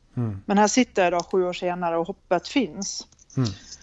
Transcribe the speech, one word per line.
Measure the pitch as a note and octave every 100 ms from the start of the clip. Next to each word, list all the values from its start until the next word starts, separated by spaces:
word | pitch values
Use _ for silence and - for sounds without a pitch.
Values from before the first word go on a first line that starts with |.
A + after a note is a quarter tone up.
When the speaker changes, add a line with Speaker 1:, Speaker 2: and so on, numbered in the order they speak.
| _ -
Speaker 1:
Mm. | A2+ G2 -
Speaker 2:
Men | G3+
här | G#3
sitter | B3+ B3 -
jag | F3
då | F3 E3+
sju | F#3+ F3+
år |
senare | F3 F3+ F3 F3 E3
och | E3+
hoppet | G3 - F3 -
finns. | C#4+ F#3+ D3+ G3 - - _ _ -
Speaker 1:
Mm. | A#2 G2 - -